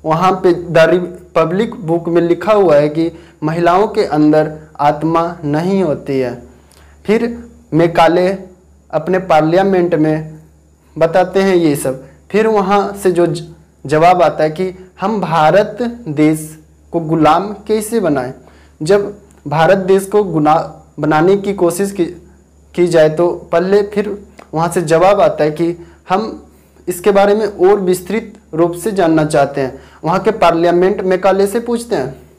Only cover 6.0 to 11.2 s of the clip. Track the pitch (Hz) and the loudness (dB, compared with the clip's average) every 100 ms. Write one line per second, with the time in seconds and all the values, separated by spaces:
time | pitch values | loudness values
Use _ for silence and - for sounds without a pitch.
6 | - 135 123 120 - - _ - - _ | -4 -4 -4 -8 -18 -20 _ -20 -20 _
7 | - 220 233 - - - _ 151 170 170 | -2 0 0 -8 -18 -20 _ 0 2 4
8 | 165 175 180 190 - - _ _ _ 156 | 2 4 0 -4 -12 -20 _ _ _ -6
9 | 160 185 180 156 156 175 196 185 175 160 | -2 -4 2 2 4 2 2 0 0 0
10 | 156 156 156 - - _ _ _ _ 151 | 0 -2 -6 -18 -20 _ _ _ _ -2
11 | 160 185 | 0 2